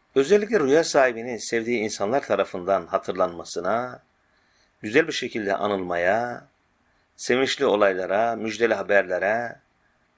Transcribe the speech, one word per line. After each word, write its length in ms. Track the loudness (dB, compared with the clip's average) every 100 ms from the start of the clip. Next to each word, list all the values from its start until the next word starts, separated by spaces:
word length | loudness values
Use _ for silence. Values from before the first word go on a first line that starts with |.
| _
Özellikle 460 | 0 4 4 4 0
rüya 240 | 4 4
sahibinin 520 | 4 4 4 2 -6 -8
sevdiği 420 | -4 -2 0 -2
insanlar 480 | -2 -2 -2 0 0
tarafından 600 | 0 0 -4 -2 -2 0
hatırlanmasına, 1160 | -4 -2 -2 -2 -2 -10 -6 -2 -2 -4 -10 _ _ _ _ _ _ _ _
güzel 240 | -2 2 2
bir 60 |
şekilde 420 | -2 -6 -4 -2
anılmaya, 920 | 0 0 -2 -2 0 2 2 0 -8 -16 _ _ _ _ _ _ -8
sevinçli 500 | 0 0 0 0 2
olaylara, 680 | 4 4 2 0 0 0 -2
müjdeli 380 | -4 -4 -4
haberlere, 840 | -2 2 2 2 0 0 -2 -4 -10 _ _ _ _ _